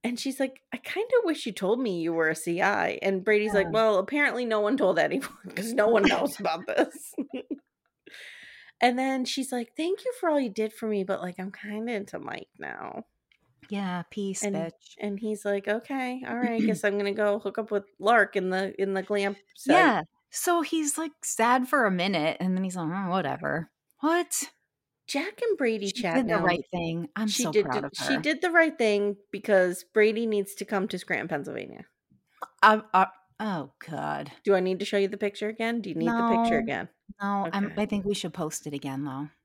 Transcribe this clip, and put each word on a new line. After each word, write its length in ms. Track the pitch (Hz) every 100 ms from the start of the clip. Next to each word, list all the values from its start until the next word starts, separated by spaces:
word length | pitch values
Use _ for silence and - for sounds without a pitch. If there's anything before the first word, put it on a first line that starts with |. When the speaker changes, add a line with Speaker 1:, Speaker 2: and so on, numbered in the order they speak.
Speaker 1:
And 140 | 240 240
she's 180 | 269 262
like, 220 | 269 262 _
"I 40 | -
kinda 380 | - 359 466 494
wish 200 | 403 294 240
you 60 |
told 280 | 190 190 240
me 200 | 247 175
you 120 | 165
were 160 | 165 160
a 60 | 165
C 240 | - 170
I." 360 | 185 202 175 -
And 220 | 196 190
Brady's 280 | 196 208 214
like, 120 | 202 180
Speaker 2:
Yeah. 60 |
Speaker 1:
"Well, 260 | 214 220 196
apparently 460 | 196 294 285 240
no 160 | 240 214
one 160 | 208 269
told 220 | 190 165
anyone 320 | 156 269 - -
<laughs> 140 | 190 -
'cause 160 | 226
no 160 | 226 214
one 140 | 226
knows 340 | 202 - 285 -
about 280 | 180 165 -
this." 480 | - - - - - -
<laughs> 120 | 254 - 294 _ _ _ _ - - - - - - - _
And 160 | 240 247
then 260 | 262 262
she's 260 | 247 - 254
like, 220 | 247 233 -
"Thank 280 | 330 392
you 80 | 508 480
for 80 | 349
all 100 | 294
you 120 | 247
did 220 | 196 214
for 140 | - 220
me, 160 | 208
but, 180 | 190 190
like, 140 | 180 175
I'm 120 | 190
kinda 420 | - 208 214 233
into 260 | 220 - -
Mike 300 | - - - _
now." 460 | 71 57 - - - _ _ _ _ _ -
Speaker 2:
Yeah, 340 | 202 190 180 170
peace, 320 | - 196 190
Speaker 1:
And, 100 | 208
Speaker 2:
bitch. 400 | 196 165 - - -
Speaker 1:
and 180 | 208 202
he's 260 | 214 214
like, 220 | 202 202 196
"Okay, 560 | 220 - 269 254 254 254
all 100 | 233
right, 240 | 226 226
Speaker 2:
<clears throat> 40 |
Speaker 1:
guess 200 | 220 -
I'm 120 | 208 202
gonna 160 | 202
go 260 | 202 208 208
hook 180 | 202 196
up 120 | 208
with 120 | 208 202 _
Lark 380 | 196 233 196 202
in 140 | 185
the, 300 | 185 196 -
in 140 | 196
the 80 | 190
glam 340 | 190 208 196 202 _ -
site." 200 | 262 339
Speaker 2:
Yeah. 260 | 330 202 160 _ _
So 300 | - - 339
he's, 340 | 302 330 294 302
like, 160 | 320 _
sad 420 | - - 226 254 254
for 180 | 294 220
a 40 |
minute, 460 | 185 185 180 156 -
and 180 | 185 185
then 60 |
he's 140 | 190 180
like, 120 | 160
"Oh, 220 | 185 185
whatever." 600 | 185 147 139 147 143 160 _ _ _
What? 440 | 302 349 339 - - _ _ _ _ _ -
Speaker 1:
Jack 320 | 277 359 -
and 140 | 466 370
Brady 300 | 254 220 196
Speaker 2:
She 140 | 247
Speaker 1:
chat 120 | 196 240
Speaker 2:
did 100 | 226
the 80 | 214
Speaker 1:
now. 80 |
Speaker 2:
right 200 | 180 175 -
thing. 380 | 180 165 165 165 202
I'm 120 | 214
Speaker 1:
She 140 | 202
Speaker 2:
so 60 | 214
Speaker 1:
did 140 | 208
Speaker 2:
proud 160 | 147 127
Speaker 1:
do, 60 | 139
Speaker 2:
of 60 |
Speaker 1:
she 200 | - -
Speaker 2:
her. 60 | 269
Speaker 1:
did 220 | 294 311
the 80 | 359
right 260 | 330 320 320
thing 400 | 226 202 208 202 _
because 500 | 196 208 196 180 180 -
Brady 320 | 220 214 220 233
needs 280 | 208 196 -
to 100 | 196
come 200 | 202 202
to 100 | 180
Scranton, 300 | - 151 139
Pennsylvania. 580 | 147 - - - - - _ _ _ _ _ - _
Speaker 2:
I, 200 | 214 214 214
I, 140 | 185 190 - _ _
oh, 300 | 214 175 139 _ -
God. 420 | 151 151 147 147 -
Speaker 1:
Do 100 | -
I 60 | 190
need 200 | 185 185
to 40 |
show 140 | 202 202
you 100 | 196
the 80 | 202
picture 320 | 208 202 208
again? 320 | 220 226 233
Do 80 | 196
you 60 | -
need 140 | 233
the 180 | 233 233 226
picture 140 | 233 226
Speaker 2:
No. 40 |
Speaker 1:
again? 260 | 226 - - _ - -
Speaker 2:
No, 260 | 202 202 170
I'm, 160 | 196 202
Speaker 1:
Okay. 140 | 160
Speaker 2:
I 40 | 208
think 180 | 208
we 80 | 196
should 220 | 202 180
post 320 | 180 156 - 156
it 80 |
again, 280 | 143 143 135
though. 240 | 143 131 147 _